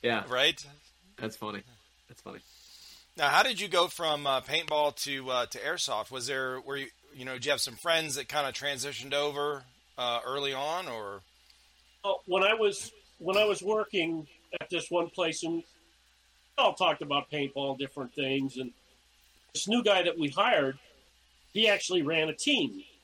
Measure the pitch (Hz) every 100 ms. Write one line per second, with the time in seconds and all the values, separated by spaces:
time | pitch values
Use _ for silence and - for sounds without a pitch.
0 | 127 113 101 127 147 165 - - _ _
1 | _ - 113 - 107 101 - 117 _ _
2 | _ 120 - 104 - - - - - -
3 | _ - 143 151 240 208 202 175 175 -
4 | 165 147 143 131 - 156 160 151 147 -
5 | 143 139 131 127 120 123 131 170 - 110
6 | 107 131 120 135 131 127 127 135 131 -
7 | _ - 127 127 127 139 - 117 170 165
8 | 160 139 131 147 139 120 143 139 139 127
9 | 131 143 147 143 147 143 131 _ _ -
10 | 123 120 120 135 143 131 147 170 180 117
11 | 101 98 - _ _ _ _ _ _ _
12 | 202 190 - 190 196 220 214 196 - -
13 | _ _ 165 196 214 190 185 214 208 196
14 | 165 165 147 - _ - - 170 156 175
15 | 170 - 165 160 165 170 - _ _ _
16 | _ _ _ _ _ - 226 156 180 147
17 | 147 143 139 151 139 139 139 135 139 -
18 | 127 - 135 135 135 123 123 - _ _
19 | _ _ _ _ _ - - 240 208 190
20 | 175 170 147 139 226 196 135 135 - -
21 | _ _ _ _ _ 202 220 196 - 180
22 | 143 160 156 156 - 269 139 98 - _